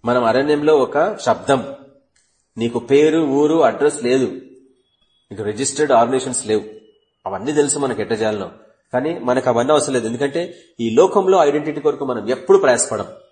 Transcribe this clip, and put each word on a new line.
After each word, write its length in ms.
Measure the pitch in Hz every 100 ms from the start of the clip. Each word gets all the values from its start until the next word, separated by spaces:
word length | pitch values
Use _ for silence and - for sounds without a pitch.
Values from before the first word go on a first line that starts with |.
మనం 200 | 117 123
అరణ్యంలో 520 | 117 120 147 151 147 151
ఒక 420 | 123 143 180 208
శబ్దం, 460 | - 110 - 135 98 - - _ _ _ _ _ _ -
నీకు 200 | 117 120
పేరు, 400 | - 139 151 160
ఊరు, 460 | 151 139 151 165
అడ్రస్ 400 | 131 - 147 147
లేదు, 220 | 123 131 127 - - - _ _ _ _ _ _ _
నీకు 120 | 101
రిజిస్టర్డ్ 500 | 104 104 131 - 151
ఆర్గనైజేషన్స్ 540 | 120 120 131 131 120 107
లేవు, 160 | 208 202 - _ _ _ _ 95
అవన్నీ 260 | 95 123
తెలుసు 260 | 147 143 143
మనకు 220 | 135 107
ఎట్ట 120 | 98
చేయాలనో. 380 | 107 110 107 90 - _ _ _
కానీ 260 | 123 143 175
మనకు 320 | 123 127 127
అవన్నీ 220 | 117 127
అవసరం 220 | 151 -
లేదు, 120 | 131 110
ఎందుకంటే 480 | 120 143 170 175 - _ -
ఈ 100 | 113
లోకంలో 480 | 113 185 208 190 190
ఐడెంటిటీ 420 | 151 147 151 147
కొరకు 240 | 151 135
మనం 260 | 135 117 104
ఎప్పుడు 280 | 127 - 202
ప్రయాసపడం. 480 | 196 117 - 110 98 - _